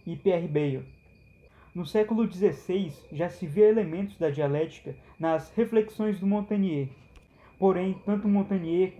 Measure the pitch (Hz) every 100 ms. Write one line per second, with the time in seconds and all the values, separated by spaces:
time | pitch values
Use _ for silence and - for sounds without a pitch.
0 | - 170 196 175 170 147 147 131 - -
1 | _ _ _ _ - _ - 170 165 220
2 | 214 220 226 180 196 143 - 185 180 143
3 | - 147 175 - 170 156 214 226 175 165
4 | 202 - 165 143 143 147 160 - - 135
5 | - - 165 160 - - 226 220 214 -
6 | 214 196 196 208 208 208 196 151 135 -
7 | - - _ _ - - 190 175 185 185
8 | - 208 208 202 196 196 165 170 185 -